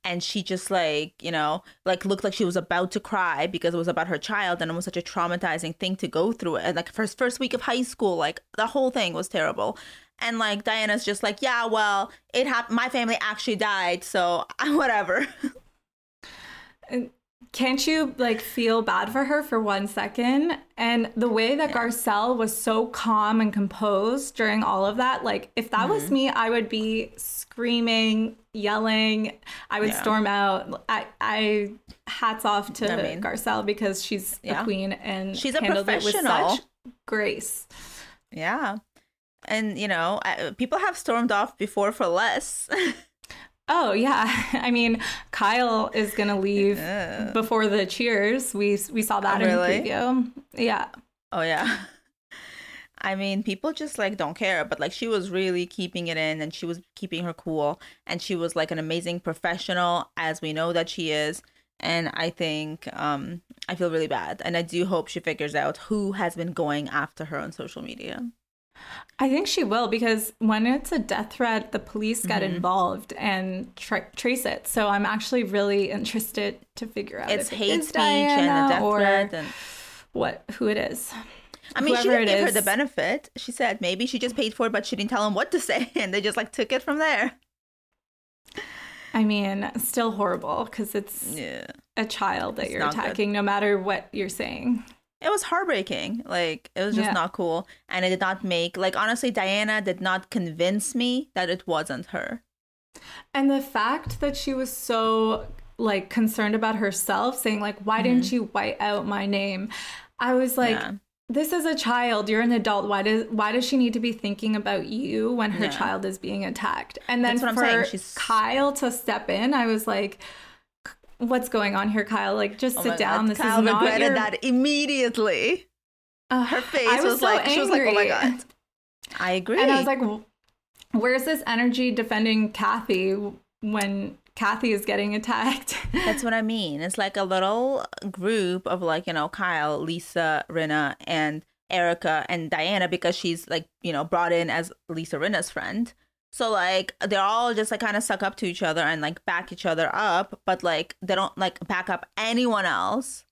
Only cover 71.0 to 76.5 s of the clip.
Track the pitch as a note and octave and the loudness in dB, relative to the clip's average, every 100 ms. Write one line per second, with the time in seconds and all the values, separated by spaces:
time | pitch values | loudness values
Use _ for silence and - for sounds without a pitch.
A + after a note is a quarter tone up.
71 | - G3+ G#3+ - A#3+ A3 G#3+ G3+ - G#3+ | 0 -2 -4 0 2 2 -2 -8 -6 -4
72 | G#3+ A#3 F#3 G#3+ F#3+ F3 F3+ F#3+ F3+ G3+ | -2 -2 0 0 0 0 2 2 2 -2
73 | - - G#3 F#3+ F#3 F#3 - - - G3+ | -10 -4 -2 0 -2 -6 -10 -14 -4 -4
74 | - - A#3+ C4+ - - - - G#3 G3+ | -4 -4 -2 0 -2 -4 -4 0 2 2
75 | G3+ G#3+ - B3+ G3+ G3+ G3+ G3+ F#3+ - | 0 -2 0 0 2 2 2 2 2 -2
76 | A3 A3 A3 - G3+ | -2 -4 -4 -4 -4